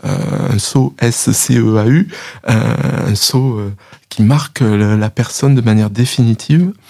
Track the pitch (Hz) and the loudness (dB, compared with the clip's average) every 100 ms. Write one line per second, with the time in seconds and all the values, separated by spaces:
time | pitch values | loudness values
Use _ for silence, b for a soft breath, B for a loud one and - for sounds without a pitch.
0 | - - - 50 50 104 - 135 131 - | -8 -6 -4 -4 -2 -2 -2 0 0 0
1 | 117 - - 120 - 120 110 110 110 156 | -2 0 -2 -2 0 2 2 2 2 2
2 | 202 B B B - 110 113 113 139 - | 0 B B B -2 0 0 0 -2 -2
3 | - 101 - 127 131 107 101 101 B B | -2 -2 0 0 0 -2 -6 -10 B B
4 | _ - 107 147 156 - 113 104 104 107 | _ 0 2 2 0 -2 0 2 2 0
5 | 107 - 117 - 139 135 113 107 107 104 | 0 -2 -6 -2 2 2 2 2 2 0
6 | 123 - 117 110 - 156 180 - B | 0 2 2 0 0 2 2 -4 B